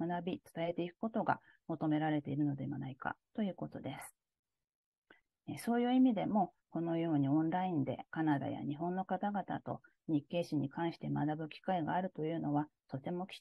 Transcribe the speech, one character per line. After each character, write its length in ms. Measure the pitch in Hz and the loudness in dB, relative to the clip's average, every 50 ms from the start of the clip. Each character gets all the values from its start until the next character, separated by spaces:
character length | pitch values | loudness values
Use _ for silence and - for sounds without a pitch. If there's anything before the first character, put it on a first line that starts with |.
学 240 | 160 170 175 175 175 | -2 0 0 0 0
び 180 | 185 165 151 - - - | -2 -4 -4 -6 -8 -6
伝 140 | 165 165 170 | -2 -2 0
え 40 | 170 | 0
て 100 | - 175 | 0 -2
い 80 | 175 | -4
く 80 | - _ | -4 _
こ 100 | - 226 | -6 -2
と 140 | - 220 190 | -2 0 2
が 160 | - - - - - - _ _ | 2 0 0 -4 -10 -20 _ _
求 220 | - 160 - 160 156 | -6 -4 -2 2 2
め 100 | 151 151 | 2 4
ら 120 | 156 156 | 4 2
れ 120 | 151 147 143 | 2 0 0
て 80 | 143 | -2
い 60 | 139 | 0
る 80 | 143 151 | 2 2
の 100 | 147 139 | 2 0
で 120 | 139 135 | 0 -4
は 120 | 135 139 135 | -4 -4 -6
な 100 | 139 135 | -6 -8
い 80 | 131 | -8
か 200 | - - - - - _ _ - | -6 -6 -6 -6 -6 _ _ -4
と 80 | - 214 | -2 -2
い 80 | 190 | -2
う 40 | - | -2
こ 140 | - - 147 | -4 -6 -8
と 120 | - - | -8 -8
で 180 | - 131 143 - | -8 -8 -8 -10
す。 160 | - - - _ _ _ _ _ _ _ _ _ _ _ _ _ _ _ _ _ _ - - - _ _ _ _ _ - | -12 -14 -18 _ _ _ _ _ _ _ _ _ _ _ _ _ _ _ _ _ _ -20 -20 -20 _ _ _ _ _ -8
え 40 | 151 | -8
ー、 40 | - | -6
そ 160 | - 226 233 | -2 0 2
う 60 | 240 | 2
い 60 | 240 | 2
う 80 | 240 254 | 4 6
意 60 | 262 | 6
味 140 | 254 262 220 | 8 6 6
で 120 | - - | 4 0
も、 260 | 160 196 214 185 - - _ _ _ | 2 2 2 2 2 -2 _ _ _
こ 100 | - 160 | -4 -2
の 160 | 165 165 165 165 | 0 0 2 2
よ 140 | 165 165 156 | 2 4 4
う 60 | 143 | 4
に 100 | 139 135 | 4 4
オ 120 | 143 156 | 4 4
ン 100 | 160 165 | 4 4
ラ 160 | 170 185 185 | 2 0 0
イ 60 | 185 175 | 0 0
ン 120 | 147 135 | 0 0
で 220 | 131 123 - - - | 0 -2 -4 -8 -6
カ 120 | - 160 160 | -4 0 2
ナ 160 | 156 147 135 | 2 2 2
ダ 100 | 117 113 | 0 -2
や 120 | - - | -4 -4
日 160 | - 139 147 | -4 -6 -4
本 200 | 151 170 180 185 | -4 -2 -2 -2
の 80 | 190 185 | -2 -2
方 240 | - 185 180 - 202 | -2 -2 -2 -2 -2
々 160 | 202 196 175 - 160 131 | -2 -2 -2 -4 -6 -6
と 200 | - 123 135 - - - _ _ _ - | -4 -6 -8 -8 -10 -16 _ _ _ 0
日 160 | 160 143 143 - | 0 0 0 0
系 160 | - 175 165 | -2 -2 -2
史 120 | - 160 | 0 0
に 140 | 143 135 135 | -2 -2 -2
関 220 | - 165 170 170 160 | -2 -2 -2 -2 -4
し 60 | - | -4
て 100 | - 147 | -4 -2
学 280 | 143 143 143 151 151 | 0 0 0 0 0
ぶ 120 | 156 160 151 | -2 -4 -8
機 120 | - - | -10 -8
会 240 | - - 190 175 151 | -4 -2 -2 0 0
が 100 | 156 160 | 0 0
あ 60 | 180 | 0
る 100 | 190 185 | -2 -2
と 140 | - - 151 | -4 -4 -4
い 80 | 156 165 | -2 -2
う 80 | 160 | -2
の 140 | 156 147 147 | -2 0 0
は 140 | 147 151 - _ _ _ - | 0 0 -2 _ _ _ -10
と 100 | - 135 | -10 -8
て 120 | - 180 | -6 -6
も 160 | 180 175 185 | -6 -4 -6
貴 140 | 185 - - | -8 -10 -10